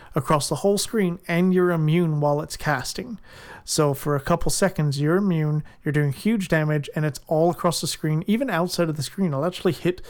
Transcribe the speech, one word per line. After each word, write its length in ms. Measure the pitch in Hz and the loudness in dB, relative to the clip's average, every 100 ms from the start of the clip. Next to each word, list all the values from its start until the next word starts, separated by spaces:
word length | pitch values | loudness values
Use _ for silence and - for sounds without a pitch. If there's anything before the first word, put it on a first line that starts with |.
| - - | -6 -6
across 340 | - 156 - | 2 0 2
the 60 | 147 | 0
whole 220 | 202 202 | 2 0
screen, 420 | - 226 185 175 - | 0 0 0 -2 -2
and 260 | 170 185 | 2 4
you're 180 | 185 180 | 4 4
immune 480 | 170 156 165 170 151 | 4 4 4 2 2
while 220 | 147 147 | 2 0
it's 160 | 156 - | -2 -6
casting. 640 | - 139 - - 247 220 - - - - | -2 -2 -2 -8 -10 -12 -14 -20 -20 -18
So 300 | - - 147 | -6 0 2
for 220 | 135 151 143 | 0 -2 -2
a 40 | |
couple 300 | - 170 - | 0 0 0
seconds, 500 | - 190 - 151 139 | 2 0 2 -2 0
you're 160 | 147 180 | 2 2
immune, 480 | 202 165 151 151 - - 160 | 2 0 0 -2 -4 -8 -2
you're 60 | |
doing 200 | 147 143 | 0 0
huge 360 | 135 214 226 180 | 0 0 0 2
damage, 420 | 160 151 151 143 - | 0 2 0 -2 -4
and 100 | 151 | -4
it's 140 | - - | -4 -2
all 240 | 156 170 | 2 2
across 300 | 170 175 156 | 2 0 0
the 60 | 151 | -4
screen, 360 | - 156 156 - | -4 -2 -2 0
even 240 | 220 269 | 0 0
outside 400 | 165 175 - 170 | 0 -2 0 -2
of 80 | 151 | -2
the 60 | |
screen. 280 | 131 - 185 | -6 -2 -2
I'll 140 | 135 165 | 0 -2
actually 280 | 180 185 | 0 -2
hit 280 | 147 165 180 - | 0 -2 -4 -10